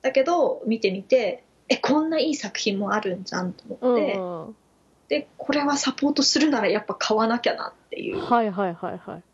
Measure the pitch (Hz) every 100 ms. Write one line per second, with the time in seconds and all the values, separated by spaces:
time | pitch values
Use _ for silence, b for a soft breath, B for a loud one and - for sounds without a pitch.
0 | 262 269 269 349 240 - - 226 196 190
1 | 190 262 208 175 _ _ _ 254 - 294
2 | 320 320 320 285 202 - 220 196 202 208
3 | 202 185 185 180 180 - - 202 247 240
4 | 294 196 180 175 156 220 _ _ _ _
5 | _ 285 - _ - 294 285 277 - -
6 | 285 302 277 311 311 262 196 208 - 196
7 | - 214 220 240 214 - - - _ -
8 | - - - 240 220 185 190 170 180 185
9 | - 190 -